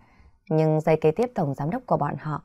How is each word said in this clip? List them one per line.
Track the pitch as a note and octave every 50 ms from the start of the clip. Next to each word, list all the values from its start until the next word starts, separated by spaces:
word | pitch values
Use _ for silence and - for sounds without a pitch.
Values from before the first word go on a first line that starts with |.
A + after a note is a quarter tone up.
| - _ _ _ - - _ _ _ -
Nhưng | D#3+ D#3 D#3 D#3 D#3 D#3
giây | - E3+ D#3 D#3
kế | - D#3
tiếp, | D#3 - A#3+ A#3+ -
tổng | G3+ E3 C#3 C3+
giám | - C#3+ D#3
đốc | G#3 C4 -
của | - E3
bọn | D3+ D3 D3 - C3+
họ | - D#3 D3+ -